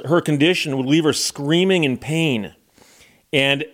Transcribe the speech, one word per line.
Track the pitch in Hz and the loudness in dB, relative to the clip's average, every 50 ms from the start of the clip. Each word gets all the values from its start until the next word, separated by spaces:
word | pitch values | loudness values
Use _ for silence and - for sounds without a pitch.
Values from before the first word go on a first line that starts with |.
| - | -2
her | 131 170 170 | 0 0 0
condition | - - 151 139 147 175 180 - - 156 135 | 2 0 0 2 2 2 2 0 -2 -4 -4
would | 131 127 | -4 0
leave | 131 151 165 156 | 2 2 2 4
her | 151 | 2
screaming | 127 - - - - - 139 143 165 175 185 190 190 175 156 | 0 0 -2 -6 -6 -6 -2 0 0 2 2 2 2 2 0
in | 135 123 - | 0 -2 -4
pain. | - 131 156 165 165 156 127 110 98 - - _ _ _ _ _ - _ _ _ - _ _ _ _ - | -6 -4 -2 -2 0 0 -2 -2 -4 -8 -14 _ _ _ _ _ -20 _ _ _ -20 _ _ _ _ -2
And | - 135 139 139 139 139 151 - | 0 0 2 2 0 -2 -4 -8